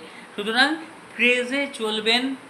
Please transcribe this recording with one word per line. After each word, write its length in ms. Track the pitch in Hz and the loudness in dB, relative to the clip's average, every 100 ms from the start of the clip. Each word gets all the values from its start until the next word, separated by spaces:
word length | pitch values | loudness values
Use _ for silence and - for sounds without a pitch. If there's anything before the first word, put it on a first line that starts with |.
| - - - - | -8 -18 -14 -6
সুতরাং 400 | 208 233 277 320 - - - | -2 2 2 2 -6 -18 -14
ক্রেজে 520 | - 240 247 240 277 277 | 2 4 4 2 -2 -2
চলবেন, 600 | - 220 214 214 240 262 262 - | -4 -4 0 2 2 0 -6 -12